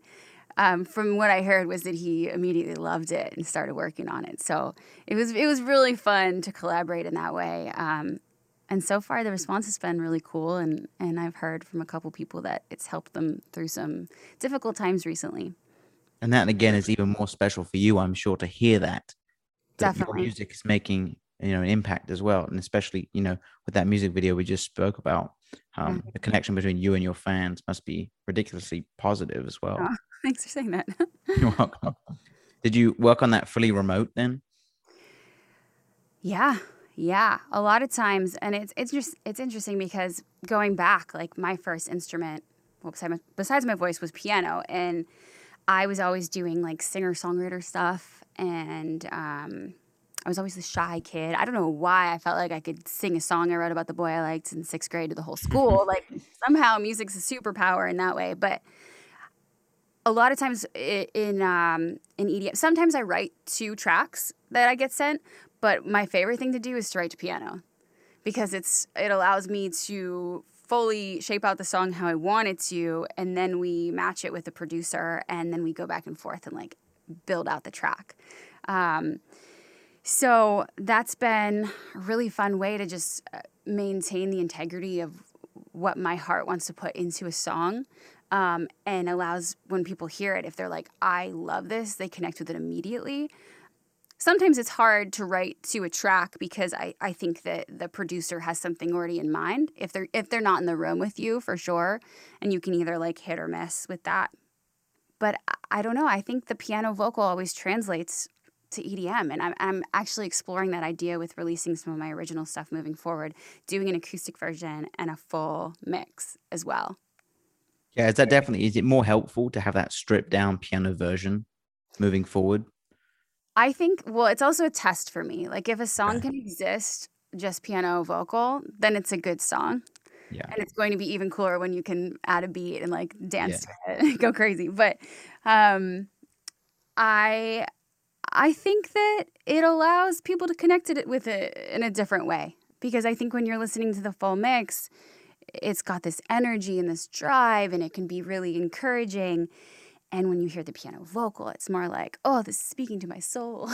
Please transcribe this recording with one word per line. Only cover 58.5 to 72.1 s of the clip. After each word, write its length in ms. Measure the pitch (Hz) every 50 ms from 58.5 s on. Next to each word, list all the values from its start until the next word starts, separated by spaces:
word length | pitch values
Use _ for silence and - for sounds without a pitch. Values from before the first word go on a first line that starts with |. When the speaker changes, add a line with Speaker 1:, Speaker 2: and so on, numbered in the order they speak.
| - - - - _ - - - - - - _ - - - - _ _ _ _ _ _ _ _ _ _ _ _ _ _ _
Speaker 1:
a 80 | 233
lot 200 | 220 233 233 254
of 60 | 277 -
times 280 | 277 262 247 208 202 - -
i-, 320 | - 123 143 208 196 190 - -
in, 260 | 220 214 208 202 196
um, 580 | 196 185 180 175 170 170 165 165 165 170 - - - _ _ -
in 100 | 202 202
E 120 | 180 202
D 80 | 190 -
M, 60 | -
sometimes 400 | - - 320 330 330 339 330 302
I 80 | 277
write 300 | 233 190 165 180 196 - - _ _
two 280 | - - - 226 208 214
tracks 600 | 202 - - 165 180 277 - - - - - - _ _ _
that 180 | - 247 240 240
I 60 | 254
get 180 | 247 262 269
sent, 300 | - - 294 294 302 - - - - - - _ _ _
but 260 | - 214 190 - -
my 200 | - 208 208 208
favorite 320 | 196 - 185 185 214 240 240
thing 140 | 262 262
to 60 | 254 247
do 160 | 226 254 254
is 140 | 240 208 -
to 80 | - 190
write 120 | 175 165
to 80 | - -
piano 440 | - 180 175 - - - - 160 - _ _ _ _ _ _ _ _ _ _ _ _
because 300 | 214 208 240 214 190 196
it's, 320 | 190 175 - - - - - -
it 140 | - 196 208
allows 360 | 202 190 180 190 196 196 190
me 220 | 190 208 202 196 185
to 720 | 165 - - - 208 196 185 180 180 180 180 175 180 - - _
fully 720 | _ _ _ - 240 240 233 220 220 214 202 196 190 -
shape 240 | - - 214 202 220
out 140 | 202 196 202
the 60 | 190
song 280 | - - 185 185 185
how 140 | 180 170 180
I 80 | 170